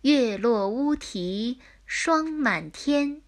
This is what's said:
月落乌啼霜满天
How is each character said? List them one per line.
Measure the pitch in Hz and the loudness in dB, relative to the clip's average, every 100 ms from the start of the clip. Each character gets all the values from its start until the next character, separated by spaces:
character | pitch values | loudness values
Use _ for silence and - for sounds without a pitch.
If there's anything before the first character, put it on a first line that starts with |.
月 | 269 294 233 196 | 4 4 2 0
落 | 220 220 196 | 0 2 0
乌 | 226 285 294 | 0 0 0
啼 | - 196 180 196 226 254 - - - | -4 -6 -4 -2 -4 -6 -12 -20 -8
霜 | - - 320 320 | -4 0 0 0
满 | 302 254 175 160 | -2 0 0 -4
天 | - - 285 285 294 | -6 0 2 0 -4